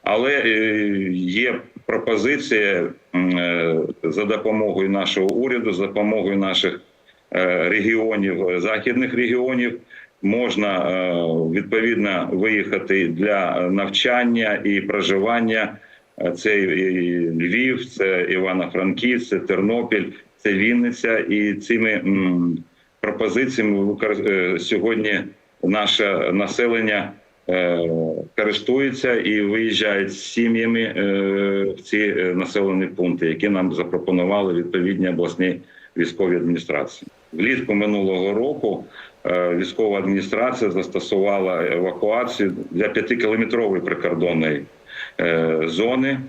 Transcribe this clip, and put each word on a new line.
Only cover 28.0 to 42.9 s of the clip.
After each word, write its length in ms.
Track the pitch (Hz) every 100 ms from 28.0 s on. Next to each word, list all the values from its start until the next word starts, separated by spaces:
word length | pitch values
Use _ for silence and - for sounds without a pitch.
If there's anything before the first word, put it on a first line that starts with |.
| 80 80 - -
користується 760 | 107 101 - 131 139 131 131
і 280 | 113 104 107
виїжджають 720 | 101 110 113 104 107 101 98
з 100 | 92
сім'ями, 580 | - - 117 113 113 117
е, 920 | 110 - 98 98 98 98 98 98 98 92
в 40 |
ці, 160 | - 107 104 85
е, 160 | 90 90
населені 500 | 87 104 98 95 92
пункти, 420 | - 87 85 82
які 220 | 80 104
нам 240 | 95 92
запропонували 800 | 78 85 87 87 90 90 101 98
відповідні 560 | 87 85 92 90 95 92
обласні 500 | 85 87 - 92 87 - - - -
військові 380 | 85 - 92 87
адміністрації. 720 | 85 82 - 73 67 - - _ _
Влітку 400 | 80 110 131 120
минулого 600 | 101 104 104 95 92 95
року, 520 | 107 131 143 110 92 - - - - -
е, 300 | 90 90 87
військова 420 | 92 - 110 98
адміністрація 760 | 95 98 - 107 123 123 107
застосувала 920 | 90 90 92 - 101 101 101 95 87 85
евакуацію 800 | 85 92 87 104 113 120 - 98 - -
для 180 | 85
п'ятикілометрової 920 | 104